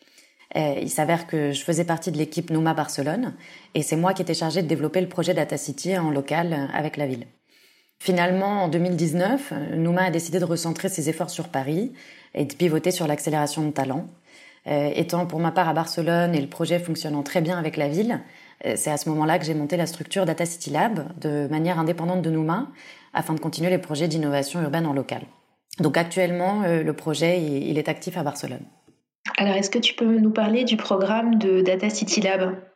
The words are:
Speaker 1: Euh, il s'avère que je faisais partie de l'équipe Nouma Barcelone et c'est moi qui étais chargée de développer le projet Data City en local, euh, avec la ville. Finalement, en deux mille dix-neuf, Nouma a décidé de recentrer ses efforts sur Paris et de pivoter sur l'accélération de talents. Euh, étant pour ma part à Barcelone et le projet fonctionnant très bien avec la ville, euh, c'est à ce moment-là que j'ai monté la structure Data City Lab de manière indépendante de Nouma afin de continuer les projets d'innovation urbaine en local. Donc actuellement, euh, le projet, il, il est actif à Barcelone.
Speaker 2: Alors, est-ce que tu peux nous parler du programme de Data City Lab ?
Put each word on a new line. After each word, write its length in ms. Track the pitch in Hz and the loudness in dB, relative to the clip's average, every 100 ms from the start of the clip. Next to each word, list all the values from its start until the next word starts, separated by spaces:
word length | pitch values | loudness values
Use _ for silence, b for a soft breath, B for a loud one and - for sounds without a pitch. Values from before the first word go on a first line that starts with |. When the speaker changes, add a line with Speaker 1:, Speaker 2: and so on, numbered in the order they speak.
| b b b b b - | b b b b b -2
Speaker 1:
Euh, 200 | 151 139 | 0 0
il 80 | - | -2
s'avère 380 | - 156 170 170 | 0 2 2 0
que 240 | 160 147 | 0 0
je 120 | 139 | 0
faisais 200 | - 160 | 0 0
partie 300 | 175 165 180 | 2 0 -2
de 40 | 147 | -2
l'équipe 320 | 151 175 165 | -2 -4 -2
Nouma 240 | 160 160 | 2 2
Barcelone 600 | 156 147 - 139 190 240 B B B B | 2 -2 -2 -2 -2 -4 B B B B
et 80 | 160 | -4
c'est 160 | 147 160 | 0 2
moi 160 | 180 | 2
qui 80 | 190 | 2
étais 140 | 175 160 | 0 -2
chargée 260 | 165 156 | 0 0
de 60 | 160 | 0
développer 340 | 151 151 185 | 0 0 0
le 80 | 180 | -2
projet 240 | 180 165 | 0 0
Data 240 | 175 147 151 | 0 0 -4
City 400 | - 139 170 190 | -6 -6 -2 0
en 140 | 165 | 2
local, 420 | 143 139 151 170 | 0 0 0 0
euh, 140 | 156 139 | -2 -2
avec 220 | - 151 - | -2 -4 -2
la 120 | 143 | -4
ville. 180 | 123 123 _ b b b b b _ | -4 -8 _ b b b b b _
Finalement, 640 | - 180 175 185 196 208 | 0 4 4 4 2 2
en 40 | 175 | 2
deux 80 | 165 | 2
mille 180 | 175 175 | 2 2
dix-neuf, 560 | 165 165 190 269 - - 151 | 2 2 2 2 -2 -6 -4
Nouma 300 | 160 165 175 | 0 2 2
a 80 | 185 | 2
décidé 280 | 165 165 175 | 0 0 0
de 60 | 170 | 0
recentrer 420 | 170 165 156 190 | 0 -2 -4 -4
ses 220 | 190 147 | -2 -2
efforts 220 | 160 165 | -2 -4
sur 180 | - 160 | -6 -6
Paris 420 | 139 135 160 247 B B B B - | -4 -2 -2 -2 B B B B -4
et 100 | 143 | -4
de 80 | |
pivoter 380 | - 175 156 170 | 0 2 4 2
sur 140 | 180 160 | 0 0
l'accélération 600 | 147 - 151 147 160 151 | -2 0 0 0 0 -2
de 60 | |
talents. 340 | 143 135 135 - - B B B B - | 0 -2 -2 -6 -14 B B B B -4
Euh, 240 | 147 147 - | 0 0 0
étant 300 | 170 175 175 | 0 0 -2
pour 140 | 160 | 0
ma 120 | 165 | 0
part 160 | 165 165 | 2 2
à 60 | |
Barcelone 600 | 156 175 - 160 170 175 | 0 -2 -2 0 2 2
et 80 | 165 | 0
le 60 | 139 | -2
projet 320 | - 165 175 | -4 0 0
fonctionnant 440 | 175 156 156 147 | 0 -4 -4 -4
très 180 | - 185 | -2 -2
bien 160 | 160 175 | 0 -2
avec 180 | 156 160 | -4 -2
la 140 | 143 | 0
ville, 320 | 156 226 - B B B B - | 0 0 -2 B B B B -4
euh, 100 | 110 | -2
c'est 140 | - | -2
à 60 | 147 | -2
ce 120 | 160 | 0
moment-là 300 | 156 156 175 | 2 4 2
que 60 | 156 | 2
j'ai 100 | 156 | -2
monté 200 | 147 175 | 0 0
la 120 | 160 | -2
structure 380 | - 147 196 180 | -4 -6 0 0
Data 200 | 160 170 | 0 -2
City 240 | - - | -4 -4
Lab 500 | 151 214 196 147 175 | 0 2 0 -4 -6
de 280 | 151 147 143 | -2 -2 0
manière 300 | 156 165 170 | 0 0 2
indépendante 420 | 160 170 165 180 | 0 0 0 0
de 80 | 165 | 0
Nouma 400 | 160 156 185 277 B B B B | 0 0 0 -4 B B B B
afin 200 | - 165 | -4 -2
de 80 | 156 | -2
continuer 300 | 156 156 170 | -4 -2 0
les 80 | 180 | 0
projets 280 | 180 151 170 | 0 -2 0
d'innovation 540 | 160 147 143 139 175 | 0 0 0 0 -2
urbaine 240 | 151 165 160 | 0 0 0
en 80 | |
local. 300 | 139 127 123 - - _ _ _ - | 0 -2 -6 -10 -18 _ _ _ 0
Donc 180 | 156 151 | 2 2
actuellement, 640 | 170 185 180 175 185 208 | 0 2 2 2 0 0
euh, 180 | 190 165 | 2 2
le 120 | 160 | 0
projet, 480 | 147 160 143 165 180 | -2 -4 0 2 2
il, 260 | 156 139 143 | 0 -2 0
il 100 | 151 | 0
est 120 | 151 | -2
actif 260 | 156 - 175 | -4 -6 -4
à 80 | |
Barcelone. 400 | 147 - - 127 - _ _ _ _ _ - - | -4 -4 -8 -10 -14 _ _ _ _ _ -6 -2
Speaker 2:
Alors, 160 | 202 190 | 0 2
est-ce 160 | 202 | 0
que 80 | 240 | 0
tu 160 | 220 - | 0 0
peux 240 | 233 226 | 2 4
nous 100 | 214 | 4
parler 360 | 220 214 226 233 | 4 2 2 2
du 120 | 220 | 0
programme 600 | - 190 196 220 233 226 | 2 2 2 2 4 4
de 220 | 190 185 | 4 4
Data 280 | 180 185 214 | 4 2 0
City 320 | 214 196 - | 0 0 2
Lab ? 340 | 190 190 185 185 - | 2 2 0 -2 -10